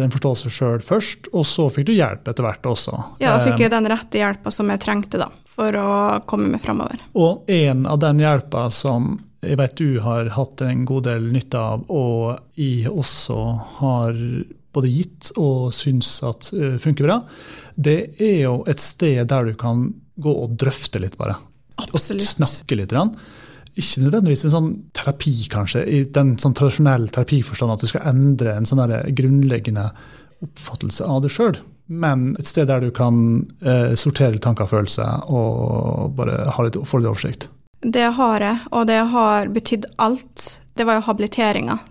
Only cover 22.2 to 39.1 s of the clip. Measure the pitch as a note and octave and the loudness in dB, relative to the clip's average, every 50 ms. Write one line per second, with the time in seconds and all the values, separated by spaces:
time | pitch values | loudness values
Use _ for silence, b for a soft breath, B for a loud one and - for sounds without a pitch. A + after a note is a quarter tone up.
22.2 | G3+ - - - D3 - - - - - C3+ G2+ G2 G2 A#2 C#3 G3+ A3+ B B | -2 -2 0 0 0 0 -2 -4 -4 -4 -2 -2 -2 0 0 2 2 0 B B
23.2 | B B B B B B B B B B - - - - - C3 C3 C#3+ G3 A#3 | B B B B B B B B B B -6 -4 -4 -2 0 2 2 2 4 4
24.2 | F#3+ D#3 C#3 - D#3 D3+ D#3 E3 D#3+ D#3+ - - - - - - - C#3 - - | 4 4 2 2 2 2 4 4 2 0 -2 -4 -10 -12 -10 -6 -4 -2 -2 -2
25.2 | - D3+ B2+ A2+ G#2 - G#2 G#2 G2+ - - A#2+ - - D3 C#3 C3+ C#3 C3+ C#3+ | 0 0 0 0 -2 -4 -2 -2 -2 0 0 -2 0 2 2 2 0 2 2 2
26.2 | C#3 C3 A#2+ - - C3+ B2 - C#3+ C3 - - D3+ C#3 C3 A#2+ A2+ G#2+ - B2 | 4 4 2 2 2 2 2 4 2 2 4 4 4 4 4 4 0 0 0 0
27.2 | B2 - D3+ C3+ A2+ - - - B2 A2+ A2 G#2+ - A2 - - D3 D3 B2+ C3 | 0 2 2 0 0 0 -2 -2 -2 0 0 -2 -2 -4 -4 -2 0 2 4 4
28.2 | C#3 C#3+ C#3 A#2 B2 A2 G#2 G#2+ A2+ - C3+ C3+ B2 A#2 A2 - - - C3 C3+ | 6 4 4 4 2 0 0 0 0 2 2 2 2 2 0 0 -2 -2 0 2
29.2 | C3 C3 C#3 C#3 C3+ C3 B2 A2+ G#2+ A#2 G#2+ G2+ G2+ A2 B B B B B B | 4 4 6 6 4 4 2 0 -2 -2 -2 -2 -2 -4 B B B B B B
30.2 | B B B B E3 - - - - - A2+ - - G#2 - - - - C3+ C3+ | B B B B -16 -14 -12 -12 -12 -10 -8 -6 -6 -6 -4 -4 -2 0 0 0
31.2 | C#3 C3+ - - D3 - - - - - - _ _ - E3 E3+ E3 D3+ C3+ B2+ | 0 0 0 2 2 2 2 -2 -6 -16 -20 _ _ -10 -6 -2 0 0 2 2
32.2 | B2+ C3 - - D3 - - E3 D3 C3 C3+ B2+ B2 A#2+ - - B2 A#2+ A#2 A#2 | 2 0 -2 -2 -4 -2 0 2 2 2 2 2 0 -2 0 0 2 4 4 4
33.2 | A#2 A#2 A#2 A#2+ - - - - E3+ B2+ B2+ B2 A#2+ B2 A#2 - - D3 - - | 4 4 2 0 0 -4 -8 -4 0 2 2 4 4 2 2 0 0 0 2 2
34.2 | C#3 A#2+ G#2+ G#2 - B2+ A#2 - G#2 - A2 G#2 G2 - - - - - - - | 2 2 2 2 0 0 0 0 0 0 2 0 0 0 -2 -2 -2 -2 -2 -4
35.2 | - - C#3 A#2+ A2+ A2+ A#2 A#2+ A#2+ - - - - - - - - - C#3 B2+ | -2 -2 0 0 0 0 0 -2 -2 -2 0 -2 -2 -2 -2 -2 -2 -4 -4 -2
36.2 | A#2+ A#2 - - - C#3 - B2+ A#2+ A2+ A2+ G2 C#3+ - - B2 A#2 G#2+ G#2 - | -2 -2 -2 -2 -2 -2 0 0 0 0 0 -4 -4 0 0 0 2 2 -2 -2
37.2 | - - - - - - - - - _ _ - - A#3 A#3+ B3 A#3 A#3 A#3+ C4 | -4 -6 -6 -8 -12 -16 -18 -20 -20 _ _ -6 -4 -2 0 2 2 2 2 2
38.2 | C4 A3+ G#3+ G#3 G3+ G#3 A#3 A#3 - - - A#3 A3+ A3 A3+ A3 A3+ A#3 | 2 2 2 2 0 0 -2 -4 -4 -4 -2 0 2 2 2 2 2 2